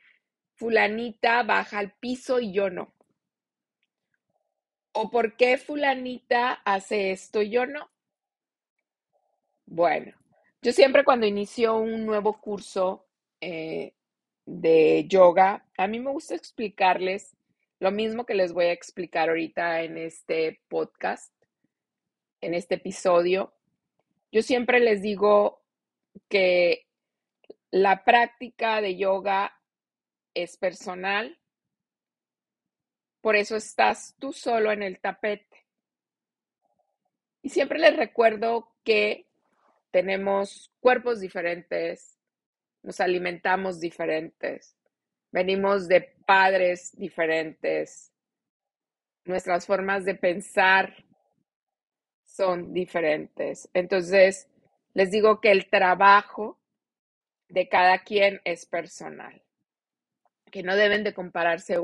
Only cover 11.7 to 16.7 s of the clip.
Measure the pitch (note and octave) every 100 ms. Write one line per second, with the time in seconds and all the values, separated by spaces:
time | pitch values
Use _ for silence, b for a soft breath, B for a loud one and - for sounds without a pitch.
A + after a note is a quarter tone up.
11.7 | A3+ A3+ A3+ A3 G#3+ G#3 G#3 - G3 -
12.7 | G3 F#3 F#3 _ _ _ _ D#3+ E3 D#3+
13.7 | E3 D#3+ - _ _ _ _ - F3 E3
14.7 | D#3+ D#3 D#3+ D#3 F#3+ F3+ E3+ F#3+ G#3 -
15.7 | - F#3+ A3+ C4 C#4 - E4+ - - G#3+